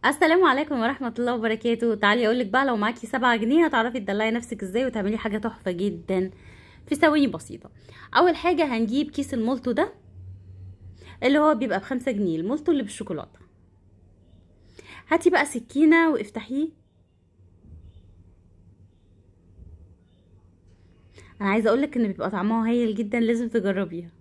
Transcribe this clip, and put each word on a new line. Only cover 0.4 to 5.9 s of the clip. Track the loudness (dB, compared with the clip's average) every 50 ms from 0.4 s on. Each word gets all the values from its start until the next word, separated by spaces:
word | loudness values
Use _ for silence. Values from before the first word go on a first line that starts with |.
| 6
عليكم | 4 4 2 0 -2 -2 -2
ورحمة | -2 -2 -2 -4 -6 -8 -4 -4
الله | -2 -2 -2
وبركاته. | -2 0 -2 -2 -2 0 -2 0 0 0 0 0
تعالي | 2 4 2 4 4 2
اقولك | 2 2 0 0
بقى، | 0 0 0 2
لو | 2 0
معاكي | 0 0 -2 -2 -4 -8
سبعة | -6 -4 0 2 2 2
جنيه | 2 2 2 4 4 4
هتعرفي | 4 2 0 0 0 -2 -6
تدلعي | -4 -4 -2 0 0 0
نفسك | -2 -2 -4 -6 -10 -10 -8
ازاي | -4 -2 -2 -2
وتعملي | -2 -2 -2 -2 -2 -2 -2
حاجة | -4 -4 -4 -4
تحفة | -4 -6 -8 -6 -6 -6
جدًا | -4 -2 -4 -4